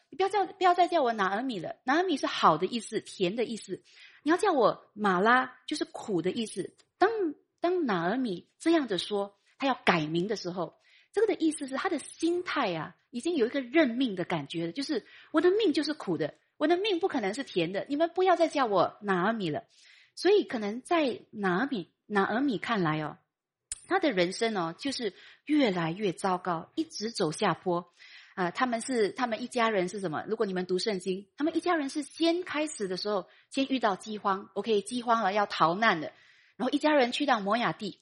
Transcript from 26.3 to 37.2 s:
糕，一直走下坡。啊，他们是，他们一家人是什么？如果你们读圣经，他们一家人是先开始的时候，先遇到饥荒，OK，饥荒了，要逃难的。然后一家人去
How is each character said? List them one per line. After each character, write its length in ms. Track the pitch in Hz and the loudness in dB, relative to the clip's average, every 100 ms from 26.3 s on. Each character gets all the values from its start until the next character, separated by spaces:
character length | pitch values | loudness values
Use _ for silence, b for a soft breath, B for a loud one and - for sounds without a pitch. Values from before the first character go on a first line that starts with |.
| 180 | 0
糕， 340 | 185 165 - - | -2 -4 -6 -8
一 80 | |
直 280 | 311 - 214 | -8 -8 -8
走 200 | - 165 | -2 -2
下 220 | 156 208 160 | 0 0 0
坡。 360 | 185 170 175 B B B B | 0 -2 -4 B B B B
啊， 160 | - 175 | -4 -4
他 160 | - 254 | -2 -2
们 140 | 233 | -2
是， 300 | 247 247 196 | -2 0 0
他 180 | 196 247 | 0 -4
们 160 | 220 | -4
一 40 | 247 | -4
家 220 | 247 226 | 0 2
人 200 | 208 180 | 2 0
是 100 | 208 | -2
什 100 | 185 | -4
么？ 140 | 143 147 | -4 -4
如 100 | 220 | -2
果 80 | 208 | -2
你 80 | |
们 120 | 185 180 | -2 -2
读 140 | 185 | -2
圣 200 | 226 190 | -2 -4
经， 280 | 190 190 202 - | -4 -6 -8 -4
他 80 | |
们 120 | 302 330 | -2 0
一 20 | |
家 160 | 349 330 | 0 0
人 140 | 269 | -2
是 120 | 311 | -6
先 420 | 277 - 330 349 | -8 -2 0 0
开 220 | 370 285 302 | -2 -4 -4
始 220 | - 190 | -4 -6
的 80 | 180 | -4
时 140 | 208 | -4
候， 180 | 208 b b b | -4 b b b
先 160 | - 269 | -4 -2
遇 100 | 262 | 0
到 200 | 233 185 | 0 -2
饥 200 | 220 208 | -6 -6
荒， 320 | 208 190 208 | -2 -2 -4
OK， 280 | - 214 208 | -6 0 0
饥 200 | - 247 | 0 -4
荒 200 | 233 226 | 0 2
了， 120 | 208 | 2
要 120 | 208 202 | 2 0
逃 300 | - 160 180 | 4 4 6
难 240 | 226 175 | 2 2
的。 140 | 147 b b b b - | -2 b b b b -6
然 100 | 254 | -4
后 40 | |
一 80 | 294 | 0
家 160 | 302 | 4
人 180 | 294 247 | 4 4
去 140 | - | 2